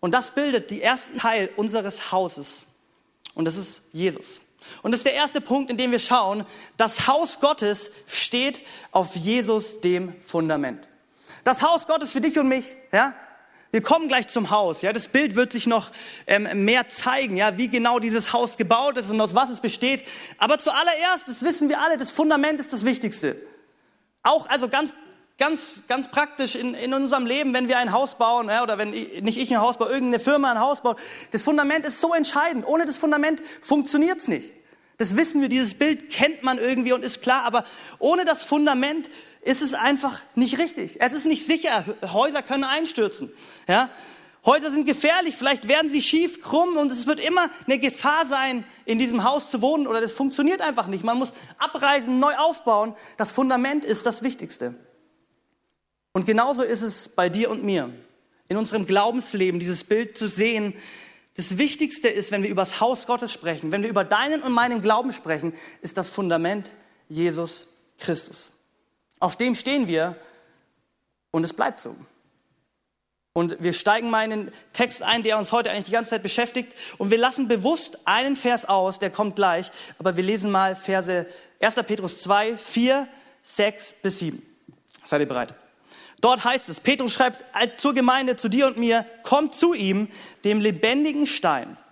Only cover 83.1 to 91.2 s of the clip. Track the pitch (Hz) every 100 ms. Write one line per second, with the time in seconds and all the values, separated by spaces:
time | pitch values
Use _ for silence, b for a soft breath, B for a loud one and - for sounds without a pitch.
83.1 | B B B - - 208 208 - - 196
84.1 | 185 165 - - _ - _ _ - -
85.1 | 147 143 127 120 - _ _ B B B
86.1 | B 233 247 233 254 - 160 - 277 247
87.1 | - 254 247 - - 233 240 285 269 247
88.1 | 262 262 247 226 233 269 226 233 226 226
89.1 | - - 277 302 - 339 339 196 190 214
90.1 | B B B 202 208 208 165 226 269 302
91.1 | 285